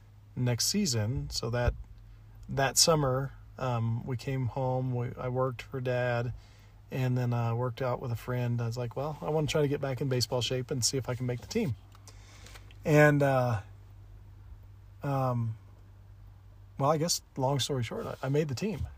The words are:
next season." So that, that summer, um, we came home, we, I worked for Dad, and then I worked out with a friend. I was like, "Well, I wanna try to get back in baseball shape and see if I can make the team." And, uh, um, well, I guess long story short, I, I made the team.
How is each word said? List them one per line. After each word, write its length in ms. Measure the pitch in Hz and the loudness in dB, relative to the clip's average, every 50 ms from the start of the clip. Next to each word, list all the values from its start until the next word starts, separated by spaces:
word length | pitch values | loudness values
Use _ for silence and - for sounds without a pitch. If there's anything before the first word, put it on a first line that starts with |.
| - - - - - - - | -20 -20 -20 -20 -20 -12 -6
next 300 | - 127 123 120 117 - | -2 0 0 2 2 0
season." 600 | - - 202 208 170 123 113 104 107 131 143 147 143 | 0 2 2 2 2 2 2 0 0 0 -2 -4 -4
So 180 | - - - 120 | -6 -6 -4 -2
that, 240 | 113 120 120 117 - - - - - - - - - - - - - - - - | 0 2 2 2 0 0 -10 -16 -16 -20 -20 -20 -20 -20 -20 -20 -20 -18 -12 -6
that 260 | 131 131 139 131 131 | 0 0 2 2 6
summer, 560 | - - - 165 151 147 131 127 131 139 131 - - - - - - | 6 6 6 6 4 4 2 2 0 -2 -4 -8 -12 -18 -18 -10 -6
um, 460 | 135 131 123 117 113 117 113 117 - | -2 -2 0 0 0 0 -2 -2 -2
we 120 | 143 131 117 | -4 -6 -4
came 300 | - - 135 135 131 117 | -4 -4 -2 -2 -2 -2
home, 460 | - 139 131 127 127 127 131 131 123 | -2 -2 -2 0 0 0 0 -2 -2
we, 140 | 123 120 120 - - | -2 -2 -4 -6 -6
I 100 | - 127 | -6 -2
worked 340 | 123 127 131 135 127 113 - | 0 0 0 0 -2 -6 -12
for 180 | - - 135 | -8 -8 -4
Dad, 540 | 127 127 127 123 123 123 120 120 120 123 113 - - - - - - - - - - - - | -2 0 0 2 2 2 0 0 -2 -2 -6 -8 -12 -18 -20 -20 -20 -20 -20 -20 -16 -8 -4
and 240 | 139 127 127 123 | -2 0 2 2
then 160 | 127 123 120 120 | 2 2 0 0
I 200 | 120 117 117 117 | 2 2 0 0
worked 280 | 117 123 127 117 - 131 | 0 0 -2 -2 -2 -2
out 180 | 123 123 127 - | -2 -2 -2 -2
with 80 | 127 | -4
a 60 | 117 | -6
friend. 440 | 110 - - 123 123 123 120 120 120 | -6 -4 -4 -2 0 0 0 0 0
I 60 | 120 | -2
was 100 | 117 113 | -2 -2
like, 200 | 120 123 117 113 | -4 -6 -4 -4
"Well, 200 | 131 135 156 156 - 175 | -4 -4 -4 -6 -6 -4
I 80 | 165 | 0
wanna 160 | 151 160 151 | 0 2 2
try 140 | 139 - 160 147 | 2 2 2 4
to 60 | 139 | 4
get 120 | 143 143 | 2 0
back 200 | 143 135 131 120 | -2 -2 -2 -2
in 80 | 156 139 | 0 0
baseball 320 | 127 127 117 - - 123 | 2 0 0 0 0 -2
shape 320 | 117 - 131 127 127 - 151 | 0 0 -2 -2 -2 -2 -2
and 120 | 131 117 | 0 0
see 120 | - - | 0 0
if 120 | 135 120 - | 0 -2 -2
I 60 | 127 | -4
can 100 | 117 127 | -4 -2
make 140 | 123 123 123 | -4 -4 -4
the 60 | - | -6
team." 300 | - - 220 233 156 107 - - - - - - - - - - - - - - - - - - - - - - | -4 -2 0 0 0 -2 -4 -8 -20 -20 -20 -20 -20 -20 -20 -20 -20 -20 -20 -18 -18 -18 -18 -18 -18 -20 -6 2
And, 380 | 175 151 147 151 151 147 143 139 | 6 8 10 10 10 8 6 6
uh, 380 | 139 135 131 123 123 117 101 - - - - - - - - - - - - - - - - - - - - - - - - - - - - - | 4 4 4 4 2 0 -2 -4 -8 -18 -20 -20 -20 -20 -20 -20 -20 -20 -20 -20 -20 -20 -20 -18 -18 -18 -18 -18 -20 -20 -20 -20 -20 -18 -6 -4
um, 520 | 143 139 135 131 127 123 120 117 113 110 - - - - - - - - - - - - - - - - - - - - - - - - - | -2 0 2 2 2 2 0 0 -2 -4 -6 -12 -20 -20 -20 -20 -20 -20 -20 -20 -20 -20 -20 -20 -20 -20 -20 -20 -20 -20 -20 -20 -20 -4 0
well, 120 | 135 139 | 4 4
I 60 | 160 | 4
guess 260 | 156 151 170 - - - - - | 4 2 0 0 -2 -4 -8 -4
long 220 | - 131 131 143 135 | -2 0 2 2 2
story 240 | - - 147 131 120 | 0 0 -2 -2 -2
short, 240 | 110 - - 220 | -4 -4 -6 -6
I, 200 | - - - - | -6 -8 -6 -4
I 20 | 135 | 0
made 200 | 139 147 165 147 | 2 2 2 0
the 60 | 131 | -2
team. 320 | - 180 214 196 - - - - | -4 -4 -4 -4 -4 -6 -8 -6